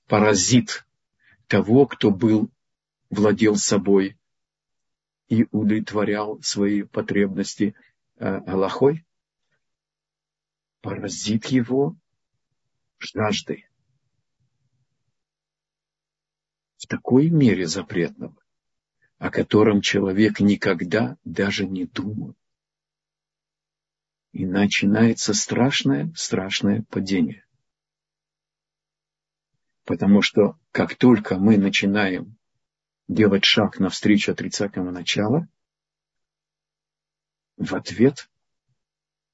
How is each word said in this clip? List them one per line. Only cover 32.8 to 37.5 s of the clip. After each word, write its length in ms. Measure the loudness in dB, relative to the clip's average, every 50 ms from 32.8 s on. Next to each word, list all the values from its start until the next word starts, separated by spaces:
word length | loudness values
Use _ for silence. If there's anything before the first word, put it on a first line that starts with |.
| _ _ _ _ _ -4
делать 360 | 2 2 4 4 4 2 2
шаг 340 | 2 2 2 0 0 -2 -2
навстречу 540 | -4 -4 -4 -2 2 2 2 2 2 0 -4
отрицательного 600 | -4 -6 -8 -6 -6 -6 -6 -4 -6 -6 -6 -8
начала, 560 | -8 -6 -4 -2 -2 0 0 0 -2 -2 -4 _ _ _ _ _ _ _ _ _ _ _ _ _ _ _ _ _ _ _ _ _ _ _ _ _ _ _ _ _ _ _ _ _ _ _ _ _ _ _ _